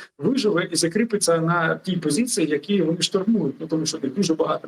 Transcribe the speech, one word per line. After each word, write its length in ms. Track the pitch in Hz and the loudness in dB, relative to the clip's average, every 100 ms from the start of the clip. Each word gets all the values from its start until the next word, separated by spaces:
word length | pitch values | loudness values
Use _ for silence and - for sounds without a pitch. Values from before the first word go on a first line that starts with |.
| - - | -20 -4
виживе 500 | 156 269 214 165 185 | 0 2 2 2 0
і 40 | 170 | 0
закріпиться 600 | 165 208 233 202 - 165 | 0 0 0 0 2 2
на 380 | 165 175 160 160 | 2 0 0 -2
тій 220 | - 170 | -2 -2
позиції, 500 | 151 147 247 208 151 | 0 0 0 0 0
які 340 | 151 - 202 | -2 0 0
вони 200 | 160 175 | 2 0
штурмують. 540 | - 196 202 220 143 - | 0 0 2 2 0 -4
Ну, 80 | 160 | -4
тому 180 | 160 - | -2 -2
що 120 | 160 | -4
дуже 360 | 131 196 165 | -6 -2 0
багато 340 | 160 151 151 | 2 0 -2